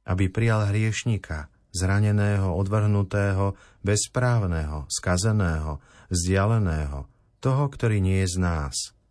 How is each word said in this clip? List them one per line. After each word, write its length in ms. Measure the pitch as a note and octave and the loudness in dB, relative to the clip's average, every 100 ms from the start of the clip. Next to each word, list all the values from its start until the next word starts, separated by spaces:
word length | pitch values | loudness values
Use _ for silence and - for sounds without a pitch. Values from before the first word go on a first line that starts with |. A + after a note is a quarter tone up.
| - | -4
aby 240 | F#2 F#2 | 0 0
prijal 400 | - A#2 A2 G#2 | 0 2 2 2
hriešnika, 800 | G#2+ A2 G#2+ A#2+ G2+ - D#2 D2 _ _ - | 0 0 -2 -2 -2 -4 -10 -10 _ _ -2
zraneného, 800 | F#2 G2+ G#2+ G#2 G#2 G2+ F#2+ F2 | 0 2 2 2 2 2 0 0
odvrhnutého, 1040 | G2 G#2+ G#2+ G2+ F#2+ G#2 G2+ G2 G2 G2 - _ | 0 0 2 2 0 0 0 0 -2 -4 -12 _
bezprávneho, 1040 | G2 G#2 - B2+ B2 A#2+ F#2+ E2 D2+ D2+ C#2+ | -2 0 -2 -2 0 2 0 -2 -4 -6 -8
skazeného, 960 | - F#2 F2+ A2 G#2+ F2+ D#2 D#2 D2 - - - | -6 -2 0 2 2 2 0 -4 -8 -12 -20 -6
vzdialeného, 1040 | F2 F2 F#2+ G#2 A#2 F#2+ D2+ D2 C#2 C#2+ _ _ _ | -2 2 2 2 2 2 0 -2 -6 -10 _ _ _
toho, 200 | C3 C3+ C#3+ | 0 0 0
ktorý 320 | - A#2 G#2 | 0 0 2
nie 240 | F#2+ F#2+ | 2 2
je 40 | F#2 | 0
z 60 | F#2 | 0
nás. 360 | F2+ E2 C#2 - - - _ | 0 0 -4 -6 -10 -14 _